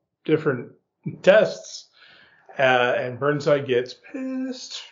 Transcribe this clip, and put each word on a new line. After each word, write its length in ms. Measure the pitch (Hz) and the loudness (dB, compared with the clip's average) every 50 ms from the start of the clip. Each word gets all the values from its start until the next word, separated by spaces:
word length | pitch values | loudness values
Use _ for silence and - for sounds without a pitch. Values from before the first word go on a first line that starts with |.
| _ _ _ _ - | _ _ _ _ -2
different 460 | - 156 151 - 151 131 120 - - - _ _ _ _ _ - 170 - - | 0 0 0 2 0 -2 -4 -6 -14 -18 _ _ _ _ _ -12 -12 -8 0
tests. 680 | - 180 196 214 185 - - - - - - - - _ _ _ - - - - - _ _ _ _ - - | 4 6 6 6 6 2 -2 -8 -14 -18 -18 -18 -20 _ _ _ -20 -20 -20 -20 -20 _ _ _ _ -14 -4
Uh, 380 | - 139 131 127 123 123 120 120 | 0 2 4 4 4 2 2 0
and 220 | 120 127 127 127 117 | -2 -4 -6 -6 -4
Burnside 480 | 139 147 147 147 - 165 147 143 131 | -2 -2 -2 0 2 2 2 2 2
gets 260 | 127 123 120 123 - - | 0 0 0 0 -2 -10
pissed. 880 | _ _ - - 269 262 262 262 262 262 262 254 - - - - - - - | _ _ -14 -10 -10 -8 -6 -6 -6 -6 -8 -8 -12 -14 -16 -16 -16 -16 -16